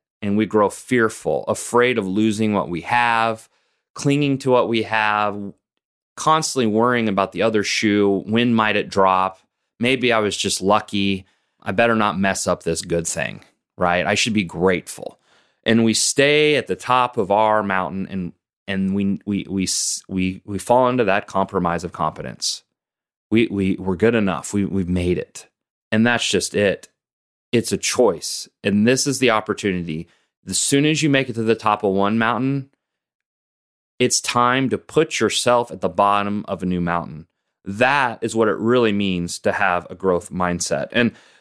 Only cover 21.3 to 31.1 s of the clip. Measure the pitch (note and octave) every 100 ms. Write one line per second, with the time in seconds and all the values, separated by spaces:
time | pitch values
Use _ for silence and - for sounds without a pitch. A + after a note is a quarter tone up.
21.3 | F#2+ F#2+ F#2+ F2+ E2+ F2 - D#2 - B1+
22.3 | - - - _ _ _ _ _ _ _
23.3 | A2 A2+ G2 F#2+ - F#2+ F2+ A2 A#2 G2
24.3 | D#2 - G#2 G2 G2 F2 F2+ F2 F2 -
25.3 | - - _ _ _ _ A2 A#2 A#2+ -
26.3 | F#2+ - - G2+ - - _ _ _ _
27.3 | _ _ A#2+ - G2 - - A2 E2 -
28.3 | - - _ G#2 G2+ A2 C3 C#3+ A#2+ B2
29.3 | A2 G#2+ G2 G#2 F2+ E2+ D#2 E2+ _ _
30.3 | _ - F#2+ - C#3 D3+ D#3 D3+